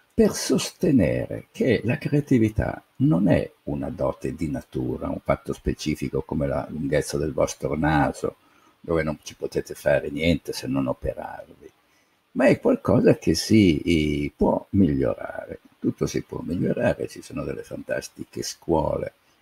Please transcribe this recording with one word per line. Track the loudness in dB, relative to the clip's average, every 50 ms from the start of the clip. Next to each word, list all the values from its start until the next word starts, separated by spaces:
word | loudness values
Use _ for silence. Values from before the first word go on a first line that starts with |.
| _ _ _
per | 4 4 4
sostenere | 4 0 -2 0 0 0 0 -2 -6 _ 0 4 4 4 4 4 2 0 -4 -6 -8 -10 -12 _
che | _ -2 2 2 2 2 2
la | 0 -2 -2
creatività | -2 0 0 0 2 4 4 4 4 4 2 0 -2 -2 -2 -8 -12 _ _ _
non | 2 2 4 4 4 4
è | 4 2 2 -2 -8 _ _
una | -8 -6 -6 -6 -6
dote | -4 -2 -2 -2 -2 -2 -6 -8 -6
di | -4 -4 -4
natura, | -4 -6 -8 _ -8 -6 -4 -4 -4 -6 -6 -6
un | -6 -8
fatto | -2 -2 -2 -2 -2 -8 -10
specifico | -6 _ -4 -4 -2 -2 -4 -4 -2 -4 -4 -4 -4 -4
come | -4 -4 -2 -2
la | -2 -2 -4 -4 -6
lunghezza | -8 -6 -4 -2 -2 -2 -2 -2 -4 -4
del | -4 -4 0
vostro | -2 -2 -2 -2 -6 -6 -4 -4
naso, | 0 0 2 2 2 2 0 -2 -4 -6 -8 -8 _ _ _ _ _ _ _ _ _
dove | _ -2 -2 0
non | 0 -2 -4 -6 _
ci | -18 -16
potete | _ -10 -6 -6 -6 -6 -6 -12
fare | -4 0 2 2 2 0 -2
niente | -6 -2 2 2 2 2 0 -6 -10
se | -8 -6 -4
non | -2 -2 -2 -2
operarvi, | -4 -4 -4 -8 -8 -6 -10 -12 -12 -14 -16 -20 -20 _ -20 -20 _ _ _ _ _ _ _ _ _ _ _ _ _
ma | 2 4 4
è | 4 4
qualcosa | 2 0 0 2 2 4 4 6 6 6 4 4
che | 2 0 0
si, | 0 2 4 6 6 8 6 4 2
eh, | 2 2 2 2 4 2 0 0 -2 -4 -2
può | _ 0 2 2 0 -2 _
migliorare. | 2 4 4 4 4 2 2 0 -2 -4 -8 -10 -10 -10 -10 -10 -14 -14 _ _ _ _
Tutto | -4 -4 -2 -2 -4
si | -4 -2 -6 -6
può | -6 -10 -10
migliorare, | -6 -6 -4 -2 -2 -2 -2 0 0 0 0 -2 -4 -10
ci | -10 -14
sono | -18 -14 -10 -10 -8
delle | -8 -8 -10 -10
fantastiche | -12 -12 -14 -8 -6 -6 -6 -6 -10 _ -16 -16 -14 -10 -10 -10
scuole | -10 -10 -12 _ 0 0 2 2 0 -2 -2 -4 -6 -10 _ _ _ _ _